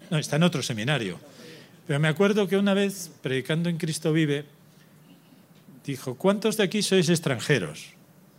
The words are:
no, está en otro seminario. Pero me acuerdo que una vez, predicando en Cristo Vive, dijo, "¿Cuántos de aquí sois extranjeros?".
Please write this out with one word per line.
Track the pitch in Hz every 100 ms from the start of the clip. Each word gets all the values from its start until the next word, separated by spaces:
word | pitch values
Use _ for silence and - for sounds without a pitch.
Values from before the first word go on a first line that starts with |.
| -
no, | 156
está | 117 139
en |
otro | 175 143
seminario. | 123 113 117 143 98 85 - - - - - - -
Pero | 143
me | 156
acuerdo | 156 202 190 190
que | 196
una | 202
vez, | 196 202 196 - -
predicando | 139 131 127 160 170
en | 165
Cristo | 160 151 165
Vive, | 160 151 143 143 - - _ - - - - _ - _ - - -
dijo, | - 131 -
"¿Cuántos | 123 185 208 220 214
de |
aquí | 196 214
sois | - 190 160
extranjeros?". | 170 156 123 - 135 80 76 - - - - -